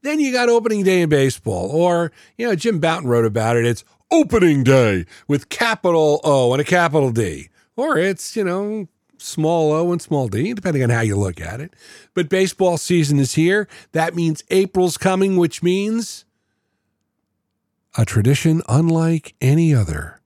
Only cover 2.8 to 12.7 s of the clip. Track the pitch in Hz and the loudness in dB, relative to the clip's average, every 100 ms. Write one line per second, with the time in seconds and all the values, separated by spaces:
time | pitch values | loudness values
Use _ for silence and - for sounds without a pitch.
2.8 | 160 - 127 120 113 107 113 120 117 117 | -2 -2 0 2 2 0 0 0 0 -2
3.8 | - _ _ 330 294 233 180 147 127 135 | -8 _ _ 2 2 4 4 4 4 4
4.8 | 117 95 85 - - 143 - - 233 220 | 4 0 -4 -16 -4 -4 -4 -4 -2 0
5.8 | 185 165 156 147 156 139 123 131 147 180 | 0 2 2 2 2 2 2 0 0 2
6.8 | 170 151 135 117 101 71 73 _ _ - | 2 0 0 0 -4 -6 -16 _ _ -6
7.8 | 294 262 185 190 - - 190 180 208 214 | -2 0 -2 -4 -8 -6 -4 -4 -6 -8
8.8 | 185 _ _ _ - - 156 170 156 156 | -10 _ _ _ -12 -4 0 2 2 0
9.8 | 175 175 - 147 127 95 180 226 185 147 | 0 -2 -2 -4 -2 -4 -4 -4 -4 -2
10.8 | 123 117 113 101 98 82 82 113 156 _ | 0 0 0 -2 -2 -6 -12 -12 -14 _
11.8 | - - _ - 160 190 190 - 185 | -20 -20 _ -6 -2 0 -2 0 0